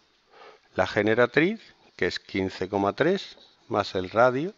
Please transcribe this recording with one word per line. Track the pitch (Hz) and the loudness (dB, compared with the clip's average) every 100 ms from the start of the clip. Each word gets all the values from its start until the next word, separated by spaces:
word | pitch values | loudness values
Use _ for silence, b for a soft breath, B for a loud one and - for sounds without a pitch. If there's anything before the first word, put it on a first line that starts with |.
| _ _ _ B B B B | _ _ _ B B B B
la | - 92 | -4 -2
generatriz, | 107 104 110 120 147 170 220 - _ _ - | 0 2 2 2 2 0 0 -10 _ _ -4
que | 90 | -4
es | - | -4
quince | - 98 95 - 92 | -6 -4 -4 -4 -4
coma | 101 98 | -2 0
tres, | 101 147 196 - - - _ - | 0 0 0 -6 -20 -20 _ -6
más | 107 98 95 | -4 -2 -4
el | 92 | -2
radio | 104 127 127 175 | 2 2 2 -6